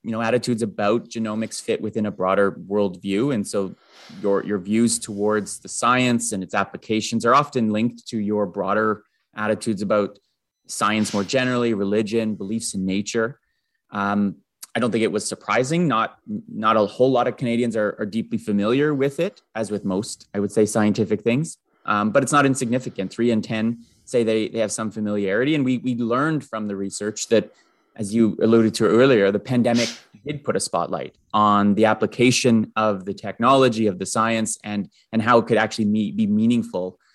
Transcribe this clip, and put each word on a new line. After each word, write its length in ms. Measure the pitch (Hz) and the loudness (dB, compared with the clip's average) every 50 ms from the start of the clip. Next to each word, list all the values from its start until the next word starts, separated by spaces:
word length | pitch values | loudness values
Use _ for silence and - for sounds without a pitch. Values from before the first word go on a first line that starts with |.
you 80 | - 117 | -10 -8
know, 100 | 113 113 | -6 -4
attitudes 400 | 117 113 117 113 - 127 123 107 | -2 0 0 0 0 -2 -2 -2
about 480 | 117 101 - - 104 104 117 117 - - | -2 -4 -2 -2 0 0 0 0 -2 -6
genomics 540 | - 113 113 107 107 110 113 110 - - | -8 -6 -6 -4 -4 -4 -4 -6 -8 -8
fit 180 | - - 110 - | -4 -4 -4 -4
within 240 | 107 107 - 117 104 | -4 -6 -4 -4 -4
a 60 | 104 | -4
broader 420 | - - 90 92 95 101 98 98 | -2 -2 0 2 2 4 2 2
worldview. 800 | 78 - - 92 101 104 101 95 90 87 - 98 98 104 127 143 | 0 -4 -8 -2 0 0 0 0 -2 -6 -4 -2 0 0 0 0
And 140 | 131 104 101 | 0 -2 -4
so 280 | - - 101 98 90 87 - _ _ - - - - - 98 | -4 -4 -4 -4 -4 -8 -14 _ _ -20 -20 -20 -20 -14 -4
your, 240 | 101 101 98 95 - | 0 0 0 0 0
your 140 | 98 104 95 | -2 -4 -4
views 400 | 87 101 107 110 117 113 - - | -2 0 2 2 2 2 2 -2
towards 640 | - - 104 101 104 107 107 107 98 - - - | -6 -8 -6 -2 0 0 0 0 -2 -4 -10 -14
the 80 | - 92 | -14 -12
science 640 | - - 120 120 123 127 127 123 117 117 - - | -6 -2 0 2 2 4 2 2 2 0 -2 -4
and 100 | 104 95 | -6 -6
its 120 | 92 - - | -6 -4 -2
applications 720 | 101 98 - - 90 - - 110 110 107 - 117 107 113 | -2 -2 -4 -8 -12 -6 -2 -2 -2 -2 -2 -4 0 2
are 100 | 117 127 | 4 4
often 360 | 143 143 - - 127 113 107 | 4 2 2 -2 -2 0 0
linked 360 | 104 107 117 120 120 - - - | 0 0 0 -2 -4 -8 -12 -8
to 100 | 123 110 | -6 -4
your 260 | 101 104 107 104 104 | -4 -2 -2 -2 -2
broader 600 | 92 - 101 95 95 101 107 110 110 104 - _ _ _ _ _ _ _ | -2 -4 -4 -2 0 0 2 2 0 0 -2 _ _ _ _ _ _ _
attitudes 460 | 107 107 107 107 104 - 113 107 92 | -4 -2 -2 -2 -2 -2 -4 -4 -2
about 380 | 104 98 110 104 101 - - - _ _ _ _ _ _ _ _ _ | -2 0 2 0 0 -2 -6 -14 _ _ _ _ _ _ _ _ _
science 480 | - - - 107 104 107 110 107 - - | -14 -6 -4 -2 0 0 0 0 0 -2
more 100 | 101 98 | -4 -2
generally, 480 | - 131 127 127 127 127 120 120 117 | 0 0 0 0 0 0 0 0 0
religion, 640 | 113 98 101 98 104 110 110 98 113 113 110 110 104 | 0 0 -2 0 0 0 0 0 -2 -2 -2 -2 -4
beliefs 400 | 90 98 95 113 113 - - - | -6 -6 -6 -6 -6 -6 -6 -6
in 100 | 98 92 | -4 -2
nature. 560 | 92 95 101 101 - - 117 113 123 143 - _ _ _ _ _ _ _ _ _ _ | -2 -2 -2 -4 -2 -2 -2 -2 -2 -6 -12 _ _ _ _ _ _ _ _ _ _
Um, 440 | - 101 101 101 101 101 101 98 - - _ _ _ _ - - - | -6 -4 -2 0 0 0 0 0 -2 -6 _ _ _ _ -20 -8 -4
I 60 | 120 | -2
don't 100 | 123 117 | -2 0
think 140 | 107 113 110 | 0 0 0
it 80 | 95 | 0
was 140 | 92 107 - | 0 -2 -4
surprising. 640 | - - - - 104 104 120 127 135 160 175 180 147 | -6 -8 -8 -4 0 0 0 0 0 0 0 2 2
Not, 300 | 113 113 110 - - _ _ | 2 0 0 -2 -6 _ _
not 500 | - 104 - - - 113 107 110 110 110 | -10 -10 -10 -10 -10 -8 -2 0 2 4
a 80 | 110 101 | 4 2
whole 260 | 101 - - 127 135 | 2 2 2 2 4
lot 180 | 127 120 123 127 | 4 2 0 0
of 100 | 110 - | -2 -4
Canadians 380 | 131 120 117 117 123 117 107 | -4 -2 0 0 0 0 0
are, 200 | 110 107 101 - - | 0 -2 -2 -2 -4
are 80 | 113 | -6
deeply 300 | 101 98 113 - - 117 104 | -4 -4 -4 -4 -4 -6 -6
familiar 560 | - 110 101 101 101 110 123 139 147 151 147 | -2 -2 0 0 2 2 2 2 2 0 2
with 260 | 131 135 143 139 - | 0 0 -2 0 -2
it, 200 | 170 208 - - _ _ _ | -4 -4 -6 -10 _ _ _
as 160 | 113 113 101 | -6 -4 -4
with 160 | 104 101 104 | -4 -4 -4
most, 420 | 98 92 98 110 - - - - _ - | -2 -2 -2 -4 -6 -10 -14 -16 _ -4
I 60 | 101 | -4
would 120 | 101 98 | -4 0
say, 140 | - 113 107 | 2 2 2
scientific 560 | 101 - 113 104 107 101 - 104 - 110 98 | 2 2 2 2 2 2 0 0 -2 -2 -2
things. 340 | - 117 120 143 165 - - - _ _ _ _ _ | 0 0 0 0 -2 -4 -8 -16 _ _ _ _ _
Um, 260 | - 104 104 104 107 | -2 -2 0 0 2
but 120 | 101 139 | 2 2
it's 100 | 135 120 | 2 4
not 140 | 156 143 139 | 2 2 4
insignificant. 640 | 135 127 - 131 113 123 127 - 120 - - 95 - | 2 2 0 -2 -2 -2 -4 -4 -6 -8 -8 -8 -8
Three 200 | - - 120 120 | -4 -2 0 2
in 100 | 113 107 | 2 0
ten 420 | - - 113 110 110 117 117 117 - _ _ _ _ | -2 -2 -4 -2 -2 -2 -4 -6 -10 _ _ _ _
say 180 | - - 120 | -2 0 0
they, 260 | 113 110 110 110 107 - | 2 2 2 0 -2 -2
they 120 | - 113 | -2 -2
have 100 | 110 104 | -2 -2
some 200 | - - 110 104 | -2 -6 -6 -6
familiarity. 640 | - 113 107 104 104 104 101 95 98 113 135 147 156 | -6 -4 -4 -2 -2 -2 0 0 0 0 2 2 2
And 100 | 147 131 | 2 2
we, 140 | 127 127 117 | 0 0 0
we 160 | - 127 123 | -2 -4 -2
learned 480 | 117 120 110 120 131 147 160 160 143 120 | -2 -2 0 0 0 0 0 -2 -2 -4
from 240 | - 113 110 107 104 | -6 -8 -6 -6 -6
the 80 | 101 | -4
research 520 | 95 98 98 - - 104 107 104 - - - | -6 -6 -6 -6 -6 -6 -6 -6 -8 -2 2
that, 240 | 113 107 - - - _ _ _ _ _ _ _ _ | 2 2 2 0 -8 _ _ _ _ _ _ _ _
as 180 | - 107 98 110 | -8 -6 -2 2
you 240 | 117 113 107 - - | 4 4 4 2 2
alluded 320 | - 113 113 117 113 107 107 | 2 4 6 6 4 4 2
to 120 | - 110 | 2 2
earlier, 440 | 90 107 117 131 139 127 104 98 98 | 4 4 6 6 6 6 4 4 4
the 100 | 101 101 | 2 0
pandemic 500 | - - 127 120 113 120 117 117 117 - - - - _ - - _ | -2 0 0 2 2 2 2 2 0 -2 -4 -12 -20 _ -20 -14 _
did 200 | 147 147 143 - | -10 -10 -6 -4
put 120 | - 101 | -4 -2
a 40 | 101 | -2
spotlight 560 | - - - 85 82 - 92 76 65 76 - _ _ _ - | -4 -2 -2 -4 -2 -4 -6 -8 -8 -10 -14 _ _ _ 0
on 400 | 107 107 104 104 104 104 104 98 | 2 4 4 4 4 4 4 4
the 100 | 104 107 | 4 4
application 880 | 107 107 - 110 98 - - 123 127 123 - - 123 113 110 107 - - | 4 4 2 0 -2 2 2 4 4 4 4 4 4 4 4 2 0 -2
of 280 | 110 110 107 101 95 90 | 0 0 0 0 -2 -6
the 80 | 101 | -8
technology, 760 | 92 - - 101 - - 117 127 139 135 131 123 110 113 110 104 | -10 -8 -10 -10 -4 0 2 4 6 6 4 4 2 2 0 0
of 100 | 90 92 | 0 -2
the 80 | 98 | -6
science, 500 | - - 117 110 113 113 113 110 - - - - | -2 0 0 0 2 0 -2 -2 -4 -6 -8 -8
and, 240 | 107 104 104 92 - _ _ _ _ | -6 -6 -6 -6 -8 _ _ _ _
and 80 | 113 113 | -4 -2
how 180 | 110 120 123 117 | 2 4 4 4
it 80 | 113 | 4
could 120 | 120 117 107 | 4 2 2
actually 260 | 110 107 - 117 107 | 2 0 -2 -2 0
me-, 260 | 104 107 110 104 98 | 0 0 0 -2 -2
be 140 | - 107 110 | -2 -2 0
meaningful, 720 | 101 104 107 113 117 120 117 110 - - 90 92 92 - _ _ _ | 0 2 2 2 2 2 0 0 -2 -6 -6 -6 -6 -10 _ _ _